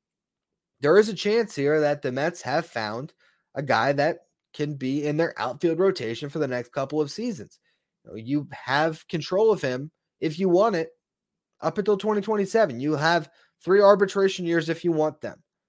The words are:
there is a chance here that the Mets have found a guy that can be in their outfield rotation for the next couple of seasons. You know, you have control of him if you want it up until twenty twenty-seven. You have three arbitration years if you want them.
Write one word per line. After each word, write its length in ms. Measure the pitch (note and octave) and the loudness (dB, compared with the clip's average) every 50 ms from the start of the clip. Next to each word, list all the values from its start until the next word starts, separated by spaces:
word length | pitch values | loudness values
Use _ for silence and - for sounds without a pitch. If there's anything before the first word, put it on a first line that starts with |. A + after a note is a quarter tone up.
| _ _ _ _ _ _ _ _ _ _ _ _ _ _ _ - | _ _ _ _ _ _ _ _ _ _ _ _ _ _ _ -4
there 180 | C3 C#3+ E3+ G#3 | 2 6 6 6
is 100 | A3 A3 | 6 4
a 60 | G3 | 0
chance 400 | - - G3+ G#3+ A#3 A3 G#3+ - | -4 -2 0 0 0 0 -2 -4
here 260 | C#3+ C#3 C#3+ D3+ D#3 | -2 0 2 2 2
that 220 | D3+ D3 D3 D3 - | 2 0 0 -2 -4
the 80 | C3 | -6
Mets 320 | B2+ C3+ D3 E3+ F3 - - | -4 -2 -4 -4 -4 -6 -8
have 240 | B2 C#3 E3 E3 | -4 -2 -2 -4
found 460 | - - A#2 A2 G#2 A2 A#2+ C#3+ - _ _ _ _ _ _ _ _ - | -4 -8 -6 -6 -6 -6 -8 -10 -12 _ _ _ _ _ _ _ _ -10
a 80 | - D3 | -8 -2
guy 300 | B2+ A#2+ A2 B2 C#3 C#3+ | 0 2 2 4 2 2
that 340 | C#3+ C#3+ D#3+ - - _ _ _ _ _ _ _ | 2 0 0 -2 -4 _ _ _ _ _ _ _
can 220 | - D3 D3+ D3 | -6 -6 -6 -6
be 320 | C3+ C3 C3 C3+ D3+ D3 | -6 -4 -4 -4 -2 -2
in 100 | D3+ D3 | -2 0
their 180 | D#3 E3 - - - | 0 -2 -2 -2 -4
outfield 380 | G#2+ C3 - - - E3 E3 D#3+ | -6 -6 -6 -2 -2 -2 0 2
rotation 500 | F#3+ G3 F#3 - B2 A2 A#2 - D3 C#3+ | 2 0 0 0 -4 -6 -6 -6 -8 -8
for 120 | - E3 | -4 -4
the 80 | D3 C3 | -4 -2
next 240 | B2+ B2 A#2+ - - | -4 -6 -6 -6 -6
couple 280 | C#3+ C3+ C#3 D3 D#3 | -6 -6 -4 -2 -2
of 120 | D3+ C#3+ - | -2 -2 -4
seasons. 480 | - A#3 B3 G3+ B2+ G2 - _ _ _ _ _ _ _ _ _ _ _ | -8 -6 -6 -6 -8 -12 -18 _ _ _ _ _ _ _ _ _ _ _
You 60 | - | -16
know, 60 | E2+ | -14
you 320 | A2 A2 A#2+ C#3+ D3+ C#3 F#2 - | -14 -6 -2 -2 -2 -2 -4 -14
have 560 | - - B2 C3 D3 D#3 E3 D#3+ - - - | -14 -6 -2 0 2 2 0 -2 -6 -12 -8
control 420 | - D#3+ C#3+ - F3+ G3 A3 A3 | -6 -6 -6 -2 0 2 4 4
of 120 | G#3 D#3 D3 | 2 2 0
him 280 | C3 B2+ C3 C#3+ D#3 _ _ _ _ _ - | -4 -4 -4 -8 -10 _ _ _ _ _ -6
if 180 | - D#3+ D3+ E3 | -6 -6 -4 0
you 120 | G3 F#3 | 0 2
want 260 | E3+ F#3 G#3+ A#3 G3 | 4 4 4 4 2
it 140 | E3 D#3+ - _ _ _ _ _ _ _ _ _ _ _ _ _ - - | -2 -4 -6 _ _ _ _ _ _ _ _ _ _ _ _ _ -4 -4
up 160 | E3 - G#3+ | -4 -2 -2
until 180 | F#3 G#3+ G#3 | 0 0 0
twenty 240 | G3 G#3 G#3+ G#3+ G#3 | 0 0 -2 -2 -2
twenty-seven. 600 | G3 A3 G#3+ G#3 G3 F#3+ - A3+ A3 E3 A#2+ A#2 | -2 -2 -2 -2 -2 0 2 2 2 2 0 -4
You 160 | C3+ D3+ D#3 | -2 -2 -2
have 340 | C#3 D3+ E3 E3+ E3+ D#3 - _ _ _ _ _ _ - | 2 2 2 2 2 0 -4 _ _ _ _ _ _ -2
three 180 | E3 F#3+ G#3 | 2 4 6
arbitration 640 | G3+ G3 G#3 F#3+ G3+ F#3+ - G3+ G3 F#3+ F#3+ - F3+ | 8 8 8 8 4 0 0 0 0 0 0 -2 -2
years 240 | E3+ E3+ E3+ D#3 D#3+ | 0 0 0 0 0
if 160 | D#3+ - - | -4 -2 0
you 80 | F3 E3 | -2 0
want 300 | D3+ D3+ D#3 D3 _ - | 2 0 -2 -2 _ -12
them. 200 | G#2 - _ _ _ _ _ _ | -12 -12 _ _ _ _ _ _